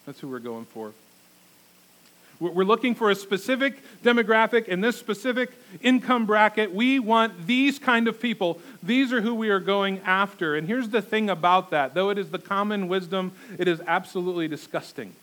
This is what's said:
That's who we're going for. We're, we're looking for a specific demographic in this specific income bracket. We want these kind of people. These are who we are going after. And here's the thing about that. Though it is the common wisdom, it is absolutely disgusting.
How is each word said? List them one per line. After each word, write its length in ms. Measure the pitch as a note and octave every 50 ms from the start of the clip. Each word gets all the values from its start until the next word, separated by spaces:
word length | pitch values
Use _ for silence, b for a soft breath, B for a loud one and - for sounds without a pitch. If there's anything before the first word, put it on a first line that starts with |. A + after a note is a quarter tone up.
| _
That's 140 | C#3+ C#3 -
who 100 | - C#3
we're 120 | B2+ B2
going 240 | A#2 B2 A2+ A2+ A2+
for. 280 | A2+ - A2+ A2 G#2+ G#2+ _ _ _ _ _ _ _ _ _ _ _ _ _ _ _ _ _ _ _ _ _ _ _ b b b b b b
We're, 100 | D#3+ F3
we're 140 | E3 F3+ F#3+
looking 320 | F#3+ A3+ A3+ C4+ B3 A#3
for 140 | - A#3 G#3
a 40 | G3
specific 640 | G3 - - G3+ F#3 - - C4 A#3+ C4+ C4+ C4+ - B B B B
demographic 640 | - A#3+ A#3+ A#3+ A3+ G3 A3 A3 A3 G#3+ A#3+ A#3 A#3
in 140 | F#3 F#3 F3+
this 180 | G3+ A#3+ A3+ -
specific 540 | - - G#3+ - - C4 A#3+ B3 B3 A#3+ - - B B F#3+ E3
income 460 | - A#3+ B3+ B3 - G#3+ B3+ A#3+ A3+
bracket. 480 | G3+ G#3+ G#3+ G#3+ G#3 G#3 A3 G#3+ G3 F3
We 240 | G3 A#3+ B3+ C4+ C4+
want 480 | A3+ G3+ A3+ A3+ A3 A3 F#3 F3 E3
these 320 | E3+ B3 B3+ C4+ C#4 C#4 -
kind 300 | - B3+ A#3+ A#3 A#3 A3+
of 120 | A3 -
people. 400 | - A#3+ A3 - G3 E3+ E3 B B B B B
These 300 | - E3+ A#3+ C4 C#4 A#3+
are 80 | B3+ A#3+
who 160 | G3 A#3 A#3+
we 140 | A3 A3 G#3+
are 100 | G3+ F#3+
going 400 | F3 F3+ G3+ G3+ G3 G3 F#3+ F#3+
after. 560 | - F#3 F#3 F#3+ G3+ G3 - - F3 D#3 D3
And 100 | D#3 D#3+
here's 220 | E3 A3+ C4 B3+ G#3+
the 120 | A3+ A3
thing 300 | G3+ - G#3+ A3 A3 G3+
about 400 | F#3 E3 D#3 F3 F3+ F#3+ F3+ -
that. 240 | E3 D3+ C#3 C3 C3
Though 160 | F3 F#3+ G3
it 80 | G3+ G3+
is 120 | F#3+ D#3
the 100 | E3+ F3+
common 480 | - - G3+ G3 G#3 G#3 G#3+ G3+ F#3+ F3
wisdom, 420 | F#3 F#3+ F3+ E3 F#3+ F#3+ F#3 F#3 F#3 B B B F#3+
it 120 | E3+ F3+ F3+
is 120 | E3+ D#3+ E3+
absolutely 600 | E3 E3 F#3+ F#3 - - F#3+ F3 F#3 F3+ F3 E3 D#3
disgusting. 640 | D3+ C#3+ - - - D#3 C#3+ - - - A#2 F#2+ E2+ _